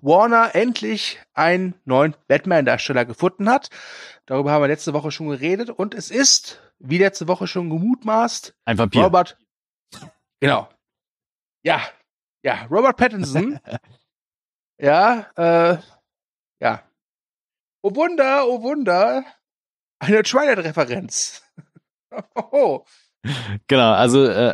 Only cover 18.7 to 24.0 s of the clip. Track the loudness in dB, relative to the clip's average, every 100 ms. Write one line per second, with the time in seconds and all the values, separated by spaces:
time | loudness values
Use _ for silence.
18.7 | -4 0 2 2 0 -6 _ _ _ _
19.7 | _ _ -12 0 2 2 0 2 0 -2
20.7 | -2 -2 -2 -8 -8 -8 -12 _ _ -20
21.7 | _ _ _ _ -16 -14 -12 -4 2 2
22.7 | 0 _ _ _ _ -8 -8 -8 -10 0
23.7 | 4 6 4